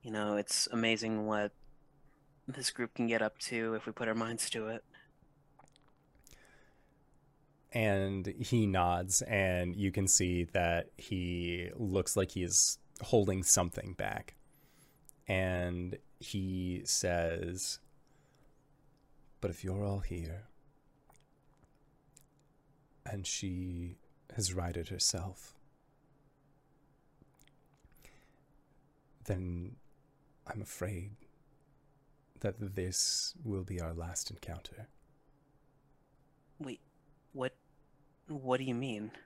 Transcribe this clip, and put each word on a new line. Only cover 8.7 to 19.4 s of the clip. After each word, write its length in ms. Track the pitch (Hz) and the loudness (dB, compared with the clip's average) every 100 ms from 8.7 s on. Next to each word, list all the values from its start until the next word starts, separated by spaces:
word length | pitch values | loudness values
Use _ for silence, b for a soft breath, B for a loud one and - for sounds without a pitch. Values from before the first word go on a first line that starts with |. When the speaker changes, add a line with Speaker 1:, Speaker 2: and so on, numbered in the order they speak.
| 92 87 87 92 95 | 6 4 4 2 0
Speaker 2:
and 560 | - 104 95 90 90 90 | 2 4 4 4 0 0
you 160 | 98 | 0
can 160 | 98 95 | 2 4
see 360 | - 90 87 | 6 6 2
that 440 | 85 95 87 85 - - | 2 2 4 2 0 -10
he 720 | - 95 87 87 87 87 87 - | -6 -2 -2 -2 -2 -4 -6 -4
looks 400 | 104 95 90 - | 2 2 2 2
like 140 | 95 | 2
he 120 | - | 0
is 360 | 87 - - - - - | 2 4 4 2 -10 -14
holding 400 | - 117 101 92 | 4 6 6 2
something 500 | 90 - 90 - - | 6 6 4 -2 -8
back. 440 | 90 50 - - - - B B B B B B - - | -4 -2 -4 -8 -18 -20 B B B B B B -18 0
And 680 | 95 92 90 87 90 90 - - - | 2 2 2 0 -2 -4 -8 -12 -16
he 600 | - 101 95 92 90 87 - | -6 -4 -2 -2 -2 -2 0
says, 920 | - 90 87 85 82 87 92 - - - - _ b b b b _ _ _ _ _ _ - - - | 0 2 2 2 0 -4 -4 -6 -6 -12 -20 _ b b b b _ _ _ _ _ _ -20 -20 -6